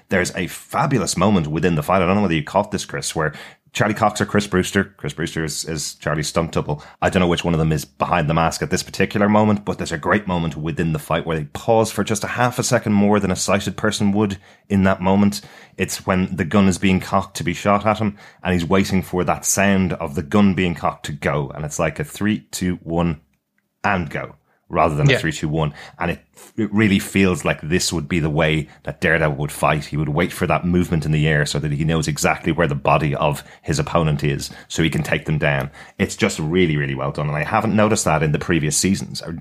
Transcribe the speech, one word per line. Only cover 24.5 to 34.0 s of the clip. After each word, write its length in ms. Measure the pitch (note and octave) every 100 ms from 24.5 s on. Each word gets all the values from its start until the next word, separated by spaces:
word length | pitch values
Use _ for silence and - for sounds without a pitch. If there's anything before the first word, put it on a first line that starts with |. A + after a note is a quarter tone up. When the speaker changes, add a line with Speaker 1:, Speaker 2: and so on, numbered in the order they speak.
| _ _
Speaker 1:
rather 260 | D#2+ D#2+
than 140 | D2+ D2+
a 60 |
Speaker 2:
Yeah. 40 | B2
Speaker 1:
three, 140 | D#2+
two, 160 | D2 D#2+
one. 260 | D#2 D2+ - - -
And 140 | F2
it, 80 | - _ - - -
it 160 | G#2
really 260 | G2+ G#2+ G2
feels 460 | - G2 F#2+ F2
like 160 | E2 D2+
this 320 | D2+ F2 -
would 160 | E2+ D2
be 100 | F2
the 100 | D#2
way 380 | D2+ D#2+ D#2 D2 -
that 160 | - -
Daredevil 360 | E2+ D#2+ D#2 -
would 160 | D2
fight. 320 | - C#2+ D2+ -
He 100 | C#2+
would 120 | D2
wait 240 | D2 F2
for 140 | - F2
that 180 | D2+
movement 400 | F2 F2+ E2+ E2+
in 80 | D2
the 140 | D2+ D2+
air 160 | D2+ D2
so 120 | D2+
that 140 | D2
he 120 | C#2+
knows 220 | D#2 E2 D#2
exactly 440 | D2 F2 D#2+ F2+
where 140 | D#2+ E2
the 80 |
body 400 | C#2+ D2 D2+ D2+
of 280 | C2+ D2+ C#2+ - -
his 160 | - D#2
opponent 440 | D2 F2